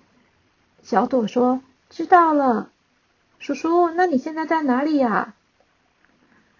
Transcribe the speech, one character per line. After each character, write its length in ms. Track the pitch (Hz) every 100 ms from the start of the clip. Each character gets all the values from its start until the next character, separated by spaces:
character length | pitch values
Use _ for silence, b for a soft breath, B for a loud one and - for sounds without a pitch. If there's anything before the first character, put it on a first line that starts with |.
| b b b b _ _ _ _
小 240 | - 196 247
朵 200 | 262 208
说 340 | 247 247 262 _ _ _
：“知 160 | - 330
道 280 | 359 320
了。 360 | 294 262 214 185 _ _ _ _ _ _ _
叔 140 | -
叔， 380 | 269 330 349 339
那 140 | 330 359
你 120 | 254
现 180 | 320 311
在 100 | 311
在 160 | 320
哪 220 | 285 247
里 140 | 302 285
呀？” 360 | 240 190 214 - _ _ _ _ _ _ _ _ b b b